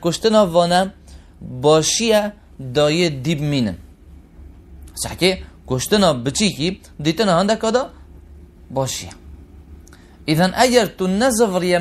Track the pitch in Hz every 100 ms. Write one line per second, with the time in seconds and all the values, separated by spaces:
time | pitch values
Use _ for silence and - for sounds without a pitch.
0 | 170 160 226 214 190 170 170 180 196 -
1 | - - - - 110 127 147 156 156 -
2 | 226 214 208 - - - 131 127 147 160
3 | 175 135 135 156 147 143 110 85 - -
4 | - - - - - - - - - -
5 | - - 180 185 - - - 127 - 208
6 | 185 131 123 131 208 127 165 196 - -
7 | 151 165 208 170 202 220 226 247 311 -
8 | - - - - - - - 135 131 -
9 | 92 - - - - - - - - -
10 | - - - 156 185 196 247 240 190 -
11 | 185 196 262 220 226 180 180 175